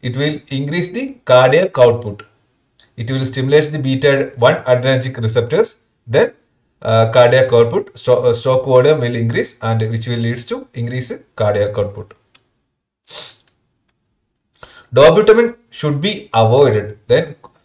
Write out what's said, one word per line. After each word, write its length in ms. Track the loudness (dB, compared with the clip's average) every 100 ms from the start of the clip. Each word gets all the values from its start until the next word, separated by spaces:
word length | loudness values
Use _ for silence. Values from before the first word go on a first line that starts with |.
it 140 | -8 -4
will 240 | -4 -6 -8
increase 460 | -8 -6 -4 -6
the 240 | -8 -10 -8 2
cardiac 520 | 4 6 2 0 4
output. 460 | 2 2 -6 -14 -18 _ _ _ _ _ _ -12
It 160 | -8
will 140 | -6 -6
stimulate 400 | -4 2 2 2
the 140 | -4
beta 520 | -4 0 0 0 -2 -2
one 260 | 0 0
adrenergic 580 | 0 0 0 -2 -4 -6
receptors. 640 | -4 -2 -2 -2 -2 -6 _ _ -2
Then, 260 | 0 0 -4 _ _ _ _
uh, 300 | -2 0 2
cardiac 420 | 4 4 4 2
output, 400 | 2 2 -2 -6
stro-, 300 | -8 0 0 0
uh, 80 |
stroke 320 | -2 0 -2 2
volume 340 | 2 4 2
will 140 | -2 -4
increase, 460 | -4 -4 -6 -8
and 180 | -4 -4 -4
which 160 | -6 -6
will 100 | -4
leads 260 | -4 -6 -8
to 220 | -12 -12
increase 380 | -10 -8 -8 -10
in 120 | -12 _ -4
cardiac 420 | -2 0 -2 -4
output. 380 | -6 -8 -18 _ _ _ _ _ _ _ _ _ -18 -16 -16 -20 _ _ _ _ _ _ _ _ _ _ _ _ -20 -20 -2
Dobutamine 640 | 6 6 6 6 4 4 -4 _
should 320 | -6 -4 -2
be 300 | -4 -6 -4
avoided. 640 | 0 2 4 4 2 -6 -10 -2
Then 300 | -2 -2 -12 -20 _